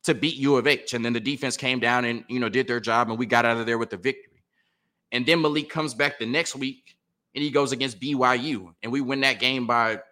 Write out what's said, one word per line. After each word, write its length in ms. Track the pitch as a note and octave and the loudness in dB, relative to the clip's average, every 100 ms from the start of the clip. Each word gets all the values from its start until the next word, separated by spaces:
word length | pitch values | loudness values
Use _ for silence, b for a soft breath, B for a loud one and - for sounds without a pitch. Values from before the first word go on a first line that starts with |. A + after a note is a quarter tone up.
to 100 | - | 0
beat 220 | B2 D3+ C3+ | 0 0 0
U 220 | C#3 C3+ | 4 4
of 100 | B2+ | 4
H. 260 | C3 - | 2 0
And 120 | A#2+ A#2 | -4 -2
then 80 | |
the 60 | A#2+ | -2
defense 340 | A2 C#3 C3+ - | -2 -4 -4 -4
came 240 | C3 B2+ | -2 0
down 240 | A#2 B2 | 2 2
and, 220 | A#2+ A#2 - | 0 -4 -6
you 120 | B2 | -4
know, 100 | A#2 | 0
did 180 | B2 A#2+ | 0 0
their 140 | A#2+ | -2
job, 280 | A2 A#2 A#2 | 2 2 2
and 80 | A2+ | -2
we 80 | A#2+ | 2
got 180 | A#2+ A#2 | 4 4
out 100 | A#2 | 2
of 100 | A2+ | 0
there 120 | A#2 | -2
with 140 | A2+ | -4
the 60 | F#2+ | -4
victory. 280 | A#2+ C3 - _ _ _ _ _ _ _ _ | -4 -4 -14 _ _ _ _ _ _ _ _
And 140 | B2 B2 | -4 2
then 160 | E3+ | 2
Malik 280 | D3+ D3+ D3+ | 2 0 -4
comes 260 | D#3 D3+ A2+ | -4 -4 0
back 240 | C#3+ - | -2 -2
the 60 | A2+ | -4
next 280 | C#3+ E3 C#3 | -2 -2 -6
week, 400 | C3+ C#3 _ _ _ _ _ | -8 -8 _ _ _ _ _
and 100 | C3+ | -6
he 60 | D3 | 0
goes 220 | C#3 C3+ | 0 0
against 280 | B2+ C3+ G#2 | -2 -4 -4
B 140 | C3+ | -4
Y 220 | C#3 B2+ B2+ | 2 2 2
U, 400 | C#3+ A#2 F2 _ | 0 -6 -8 _
and 80 | A2 | -6
we 100 | C#3 | -4
win 200 | B2+ C#3 | -2 2
that 180 | C3+ A2+ | 0 2
game 260 | B2 C3 A#2+ | 0 0 0
by 340 | A#2+ A2+ A2 - | 2 2 -2 -8